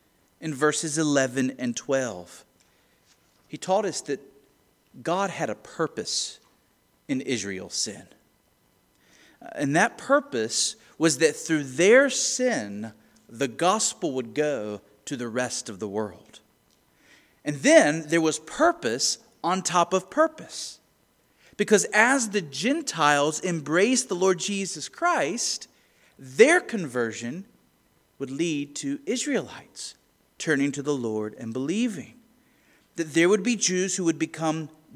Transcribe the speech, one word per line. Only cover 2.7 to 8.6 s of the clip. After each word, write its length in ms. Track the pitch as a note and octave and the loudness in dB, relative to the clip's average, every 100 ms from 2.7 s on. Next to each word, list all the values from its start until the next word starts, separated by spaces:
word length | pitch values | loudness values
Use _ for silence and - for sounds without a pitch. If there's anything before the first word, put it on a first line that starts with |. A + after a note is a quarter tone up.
| _ _ _ _ _ _ _ _ | _ _ _ _ _ _ _ _
He 100 | - | -8
taught 280 | - F#3+ | 0 0
us 160 | G3+ - | 0 -4
that 200 | - C#3 - _ _ _ _ _ _ C3 | -6 -8 -8 _ _ _ _ _ _ -10
God 300 | B2 F3+ G3 | -2 -2 -2
had 180 | D#3+ C3 | -2 -6
a 60 | |
purpose 840 | G#2 - - D#3 - E2+ - - - _ _ _ _ _ _ - | -6 -10 -4 -4 -4 -6 -4 -6 -10 _ _ _ _ _ _ -6
in 140 | C3 | -4
Israel's 540 | - A#2+ G2+ F#2 F#2+ | -2 -4 -4 -8 -8
sin. 340 | - A2+ F#2 F#2 _ _ _ _ _ | -6 -6 -8 -18 _ _ _ _ _